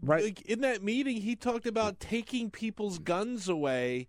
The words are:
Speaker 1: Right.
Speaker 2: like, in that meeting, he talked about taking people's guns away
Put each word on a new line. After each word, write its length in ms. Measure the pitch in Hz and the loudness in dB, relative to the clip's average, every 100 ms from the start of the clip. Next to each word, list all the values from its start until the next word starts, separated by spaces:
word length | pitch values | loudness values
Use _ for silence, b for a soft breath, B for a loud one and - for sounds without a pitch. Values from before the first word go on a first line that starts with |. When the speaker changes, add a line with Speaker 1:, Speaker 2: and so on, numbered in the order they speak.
Speaker 1:
Right. 220 | 131 160 214 | 2 4 2
Speaker 2:
like, 160 | 185 | -2
in 200 | - 226 | -4 0
that 220 | 269 226 | 2 2
meeting, 340 | 196 247 269 226 | 0 0 0 0
he 140 | 208 240 | -2 -2
talked 300 | 247 233 233 | 0 0 0
about 320 | 220 214 190 | 2 0 -2
taking 500 | - 233 220 254 226 | -4 -4 -2 -2 -4
people's 500 | - 226 - 208 175 | -4 -4 -2 -4 -2
guns 480 | 156 175 226 240 185 | 0 0 0 -2 0
away 600 | 165 143 127 123 127 | 2 2 2 2 0